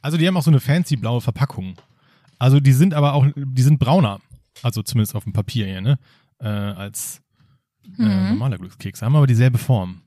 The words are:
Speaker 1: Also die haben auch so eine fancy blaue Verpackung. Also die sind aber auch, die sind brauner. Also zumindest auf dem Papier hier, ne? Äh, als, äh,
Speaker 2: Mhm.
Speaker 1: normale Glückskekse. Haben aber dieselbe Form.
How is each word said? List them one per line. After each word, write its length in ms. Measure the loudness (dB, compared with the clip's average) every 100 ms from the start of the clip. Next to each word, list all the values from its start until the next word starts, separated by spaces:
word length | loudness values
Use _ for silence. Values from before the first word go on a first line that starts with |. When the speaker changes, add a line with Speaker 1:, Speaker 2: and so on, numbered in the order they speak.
Speaker 1:
Also 160 | -2 0
die 100 | 2
haben 100 | 2
auch 60 |
so 80 | 4
eine 80 | 4
fancy 360 | 4 -2 0 -2
blaue 260 | -2 -4
Verpackung. 540 | -4 -4 -4 -6 -12 -14 _ _ _ _ _ _
Also 220 | 2 4
die 140 | 6
sind 200 | 4 4
aber 200 | 2 0
auch, 120 | 2 0 0
die 260 | -6 0
sind 160 | 2 2
brauner. 420 | 2 2 2 -2 _ -20 _ _
Also 220 | -6 -6
zumindest 320 | -4 -2 -2 -4
auf 80 |
dem 100 | -6
Papier 320 | -6 -4 -6 -6
hier, 160 | -6
ne? 160 | -2 -2 _ _ _ _
Äh, 80 | -8
als, 720 | -6 -8 -8 -12 -12 -14 -16 _ _ _ _ _ _ -20 -2
äh, 40 |
Speaker 2:
Mhm. 260 | 0 0 0
Speaker 1:
normale 280 | -2 -2 -6
Glückskekse. 460 | -10 -12 -14 -6 0
Haben 100 | 2
aber 120 | 4
dieselbe 300 | 4 4 2
Form. 440 | 0 0 0 -10